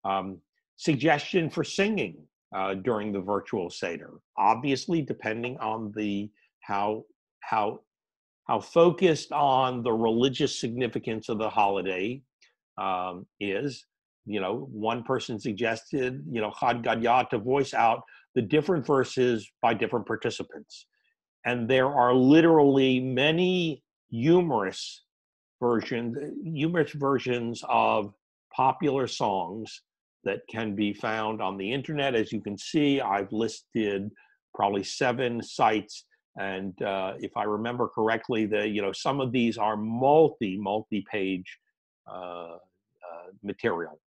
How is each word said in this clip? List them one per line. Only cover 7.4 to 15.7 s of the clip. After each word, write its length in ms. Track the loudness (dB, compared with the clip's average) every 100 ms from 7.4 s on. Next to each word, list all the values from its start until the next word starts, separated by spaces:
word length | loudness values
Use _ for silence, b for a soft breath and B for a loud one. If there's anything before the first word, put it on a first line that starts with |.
how, 400 | -2 0 0 -4 _ _ _ _ _ _ -4
how 140 | -4
focused 720 | 2 6 6 6 2 2 -2
on 500 | 0 4 4 2 0
the 100 | 0
religious 680 | 2 2 4 2 2 -2 -2
significance 720 | -6 -2 -2 -2 -6 -8 -6
of 100 | -4
the 120 | -2
holiday, 720 | 2 2 2 -2 -4 -4 -6 _ _ b b _ -8
um, 480 | -4 -4 -4 -8 -16 _
is. 440 | -4 -4 -4 -8 _ _ _ _ -8
You 120 | -4
know, 280 | -2 -4 -6
one 320 | -6 -4 -4
person 340 | -2 -4 -4 -8
suggested, 840 | -6 -4 -2